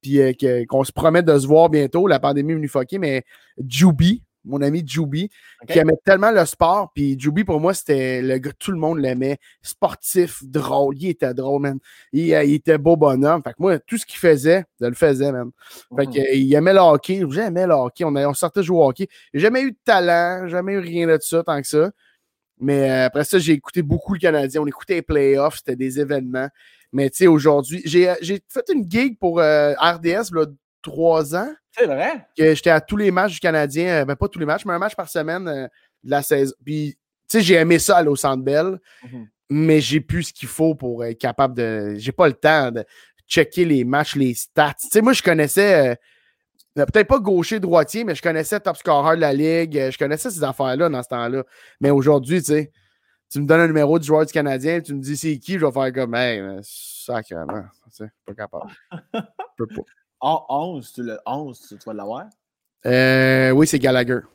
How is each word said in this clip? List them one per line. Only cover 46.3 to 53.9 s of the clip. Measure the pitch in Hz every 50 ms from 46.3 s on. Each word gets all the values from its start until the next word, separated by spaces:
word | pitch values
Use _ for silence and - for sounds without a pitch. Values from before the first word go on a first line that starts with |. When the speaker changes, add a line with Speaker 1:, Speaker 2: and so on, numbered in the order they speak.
| _ _ _ _ _ _ _ _ _ 147
Speaker 1:
euh, | 143
peut-être | - - 214 202 -
pas | 262 269
gaucher, | 202 202 196 175 165 - 226 220
droitier, | 190 175 170 165 151 - - 220 240
mais | 208 156
je | -
connaissais | - 170 160 160 160 - 214 208
top | - 190 165 -
scorer | - 175 156 143 143 160 160
de | 170
la | 160 147
Ligue, | 139 139 151 156 165 170 165 160 151 147
euh, | 135 131
je | 131 -
connaissais | 147 139 147 151 - 262
ces | 196 170
affaires-là | 147 135 131 - 139 131 127 139 170 165
dans | 147 127
ce | 123 -
temps-là. | 127 120 117 120 123 135 123 _ _ _ - - _ _
Mais | - 139
aujourd'hui, | 143 139 127 147 151 139 127 127 170 180
tu | 151
sais, | - 151 151 151 151 _ _ _ _ _ _ _ _ _ _ _ _
tu | - 143
me | 147
donnes | 143 160 165
un | 170
numéro | 165 156 156 147 143